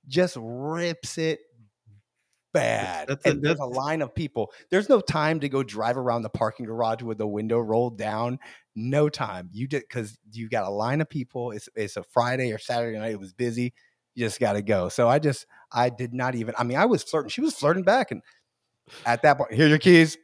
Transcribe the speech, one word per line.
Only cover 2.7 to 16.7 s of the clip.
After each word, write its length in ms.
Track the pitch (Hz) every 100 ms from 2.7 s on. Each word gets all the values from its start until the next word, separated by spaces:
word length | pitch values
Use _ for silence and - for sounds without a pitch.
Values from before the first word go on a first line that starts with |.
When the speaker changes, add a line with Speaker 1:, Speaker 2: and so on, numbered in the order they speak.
| 110 98 87 151
Speaker 2:
That's 200 | 139 143
a, 60 |
Speaker 1:
And 100 | 143
there's 160 | 147 156
a 60 | 135
Speaker 2:
that's 0 |
Speaker 1:
line 340 | 127 139 160
of 140 | 135 -
people. 360 | 156 120 104 - -
There's 180 | 185 208
no 120 | 247
time 380 | - 170 151 160
to 80 | 143
go 140 | 135
drive 340 | 127 104 110 123
around 240 | 123 117
the 60 | 110
parking 360 | - 110 - 117
garage 360 | 113 113 113
with 140 | 120 107
the 100 | 107
window 320 | 104 110 117
rolled 380 | 110 110 123 110
down. 420 | 107 107 120 127 - - _ -
No 340 | 117 139 151
time. 400 | 147 117 95 90
You 140 | 98 135
did, 220 | 143 -
'cause 280 | 123 104 113 107
you 180 | 110 113
got 160 | 113 95
a 40 |
line 300 | 101 113 147
of 80 | 156
people. 420 | 151 123 127 120
It's, 180 | 107 - -
it's 220 | 104 -
a 60 |
Friday 480 | 92 - 120 131 127
or 40 | 107
Saturday 380 | - 120 117 110
night. 140 | 110
It 80 | 107
was 140 | 95
busy. 400 | 92 120 117 123 _ _ _ _ -
You 100 | 113
just 140 | -
gotta 220 | 110 104
go. 280 | 101 101 90
So 200 | - 147
I 100 | 143
just, 260 | 156 131 - - _
I 180 | 120 123
did 240 | 120 123
not 220 | 123 127 123
even, 200 | 113 113
I 60 |
mean, 140 | 120